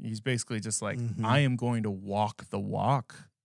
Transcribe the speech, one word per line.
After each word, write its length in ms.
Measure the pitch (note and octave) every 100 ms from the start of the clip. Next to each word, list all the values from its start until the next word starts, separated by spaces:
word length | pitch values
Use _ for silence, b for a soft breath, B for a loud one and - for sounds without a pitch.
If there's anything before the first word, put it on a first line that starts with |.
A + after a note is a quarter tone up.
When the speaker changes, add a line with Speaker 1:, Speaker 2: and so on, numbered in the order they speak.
Speaker 1:
He's 200 | A2 A2
basically 400 | A#2+ B2 - A2+
just 200 | A2 -
like, 160 | G#2 B2+
Speaker 2:
Mm-hmm. 280 | A#2 A2 A2
Speaker 1:
"I 140 | C3+
am 180 | C#3 B2
going 260 | A#2+ A#2
to 80 | G#2+
walk 580 | F#2+ G2 G2+ G#2 - -
the 100 | G2+
walk, 720 | G2+ G#2 G#2 C#3 - - - _